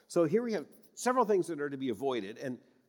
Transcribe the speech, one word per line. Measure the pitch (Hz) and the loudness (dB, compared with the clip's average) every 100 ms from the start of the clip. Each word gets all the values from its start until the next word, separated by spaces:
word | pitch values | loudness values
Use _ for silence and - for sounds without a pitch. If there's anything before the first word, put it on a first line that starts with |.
| - | -2
So | 170 160 | 2 2
here | 208 | 2
we | 240 | 0
have | 202 - - _ | -4 -6 -14 _
several | - 240 254 208 | -4 0 2 4
things | 196 170 | 2 2
that | 156 | -2
are | 143 | -4
to | 139 | -2
be | 131 | -2
avoided, | 104 135 120 95 120 | -2 0 -2 -2 -6
and | 135 123 _ _ | -8 -8 _ _